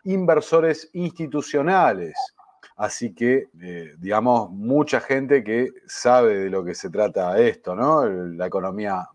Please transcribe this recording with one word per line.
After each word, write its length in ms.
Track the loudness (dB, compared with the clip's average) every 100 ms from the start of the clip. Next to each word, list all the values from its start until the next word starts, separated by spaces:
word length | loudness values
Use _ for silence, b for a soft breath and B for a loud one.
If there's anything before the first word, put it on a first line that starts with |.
inversores 880 | -4 0 2 2 4 2 2 0 -6
institucionales. 1200 | -6 -6 -6 -6 -4 -2 0 2 4 4 2 -4 -6 -8 _ b b b -6
Así 400 | -6 -4 -8 -2
que, 340 | 2 2 -2 -14
eh, 360 | -14 -12 -14 -10
digamos, 540 | -2 0 2 2 0
mucha 480 | -6 0 0 2 0
gente 440 | 0 -2 2 0
que 260 | 2 -2 -2 -6 -18
sabe 500 | -2 4 6 6 2
de 120 | -2
lo 120 | -4
que 120 | -4 -8
se 160 | -6
trata 480 | -2 -2 0 0 4
esto, 360 | 2 2 -6 -2
¿no? 300 | 2 2 0
La 400 | -2 -6 -6 -4
economía 600 | -4 -4 -4 -4 -6 -8